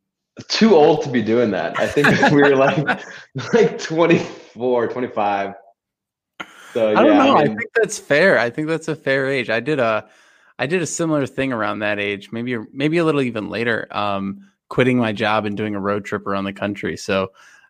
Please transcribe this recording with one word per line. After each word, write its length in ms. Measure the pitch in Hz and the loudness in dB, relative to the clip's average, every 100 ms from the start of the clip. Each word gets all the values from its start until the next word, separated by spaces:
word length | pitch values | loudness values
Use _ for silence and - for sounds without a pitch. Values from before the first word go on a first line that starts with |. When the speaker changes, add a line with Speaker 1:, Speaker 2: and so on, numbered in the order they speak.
| _ _ _ - - | _ _ _ -20 -6
Speaker 1:
Too 280 | - 220 170 | 2 6 8
old 260 | 151 156 | 6 4
to 60 | 139 | 0
be 140 | 127 | -2
doing 260 | 107 117 113 | 0 0 0
that. 280 | 92 82 - | 0 -4 -4
I 80 | 107 | -2
think 200 | - 151 | 2 2
<laughs> 240 | - 143 | 4 4
we 120 | 147 | 4
were, 120 | 143 135 | 6 4
like, 220 | 135 156 | 2 2
Speaker 2:
<laughs> 760 | - - - - - 135 - | -2 -6 -8 -20 -14 -12 0
Speaker 1:
like, 260 | 233 185 - | 2 2 0
twenty-four, 1080 | - 160 170 170 - - - 104 127 123 113 | -6 0 2 2 0 -12 -18 -6 -2 0 -2
twenty-five. 680 | 123 120 110 104 101 98 - - _ _ _ _ _ _ - - - - | -4 -6 -2 -2 -2 -4 -10 -20 _ _ _ _ _ _ -20 -20 -20 -8
So, 200 | 120 110 | 0 2
Speaker 2:
I 20 | |
don't 140 | 107 269 | 4 6
Speaker 1:
yeah, 160 | 294 269 | 6 4
Speaker 2:
know. 80 | 208 | 4
Speaker 1:
I 40 | |
Speaker 2:
I 40 | 147 | 2
Speaker 1:
mean 120 | - | -2
Speaker 2:
think 140 | - | -4
that's 240 | 233 214 - | -2 -2 -4
fair. 400 | - 147 190 127 | 0 4 4 4
I 140 | 120 | 0
think 160 | 120 156 | -2 -4
that's 200 | 160 160 | -4 -4
a 80 | 151 | -6
fair 320 | - 135 135 | -2 -2 0
age. 220 | 135 110 | -2 -2
I 100 | 113 | -4
did 200 | 123 151 | -2 0
a, 280 | 113 110 - _ _ _ _ - | 0 0 -4 _ _ _ _ -6
I 80 | 135 | -4
did 160 | 185 | -2
a 20 | 156 | -4
similar 400 | - 165 151 127 | -4 -2 0 -2
thing 260 | - 135 | -4 -4
around 280 | 120 104 104 | -2 -4 -2
that 180 | 104 104 | -2 -2
age, 340 | 101 101 98 | -4 -6 -8
maybe, 280 | 113 120 120 101 | -10 -6 -8 -8
maybe 280 | 135 147 170 | -4 -2 0
a 60 | 160 | 0
little 160 | 147 | 0
even 280 | 127 110 95 | -2 -4 -6
later, 380 | 98 120 110 - | -4 -2 -4 -4
um, 580 | 104 104 98 98 98 - _ - | -6 -4 -4 -6 -10 -16 _ -8
quitting 320 | - 127 123 | 0 2 2
my 120 | 113 | 0
job 340 | 104 107 107 104 | -2 0 0 -2
and 120 | 101 | -4
doing 160 | 107 | -6
a 60 | 101 | -4
road 260 | 98 104 101 | -4 -4 -4
trip 220 | 104 101 | -8 -4
around 160 | 98 | -4
the 100 | 98 | -6
country. 420 | 98 104 101 104 78 | -6 -6 -6 -8 -8
So, 360 | - 95 95 _ - _ | -2 -2 -2 _ -20 _